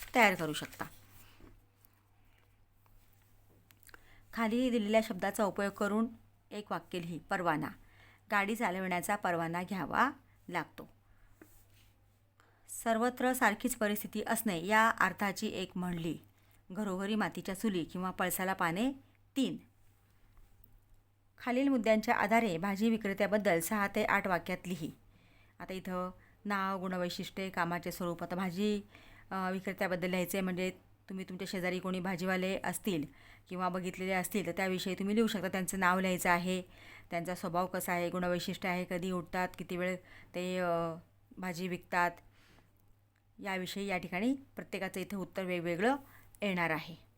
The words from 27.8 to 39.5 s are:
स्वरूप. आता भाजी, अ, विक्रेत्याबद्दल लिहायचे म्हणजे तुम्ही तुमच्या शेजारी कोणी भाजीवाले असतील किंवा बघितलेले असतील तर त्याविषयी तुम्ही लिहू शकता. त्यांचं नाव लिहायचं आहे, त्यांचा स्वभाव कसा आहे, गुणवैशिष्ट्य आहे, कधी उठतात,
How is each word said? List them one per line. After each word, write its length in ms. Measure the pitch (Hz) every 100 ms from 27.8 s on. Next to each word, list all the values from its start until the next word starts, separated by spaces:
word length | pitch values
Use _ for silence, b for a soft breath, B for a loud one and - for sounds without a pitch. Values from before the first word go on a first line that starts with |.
| 175
स्वरूप. 320 | 170 180 170
आता 120 | 175 180
भाजी, 460 | 190 170 208 208 202 B B B B
अ, 180 | 190 185
विक्रेत्याबद्दल 580 | 190 190 185 190 180 180
लिहायचे 320 | 185 175 196
म्हणजे 280 | 185 180 185 185 - - -
तुम्ही 160 | 190 185
तुमच्या 180 | 185 196
शेजारी 280 | 190 180 180
कोणी 200 | 185 185
भाजीवाले 600 | 180 175 185 185 185 196
असतील 420 | - 180 220 170 147 B B B -
किंवा 200 | 180 180
बघितलेले 440 | 185 180 180 185
असतील 320 | 190 180 214 170
तर 40 |
त्याविषयी 440 | 170 190 185 190 180
तुम्ही 200 | 196 214
लिहू 120 | 220
शकता. 200 | 202 180
त्यांचं 320 | 190 185 190
नाव 200 | 180 185
लिहायचं 300 | 190 180 185
आहे, 320 | 175 180 185 180 B B B B
त्यांचा 260 | 170 170 180
स्वभाव 320 | 190 170 185
कसा 260 | 185 180
आहे, 160 | 175 175
गुणवैशिष्ट्य 600 | 180 180 175 175 180 190
आहे, 160 | 180 180
कधी 220 | 180 190
उठतात, 380 | 180 170 190 180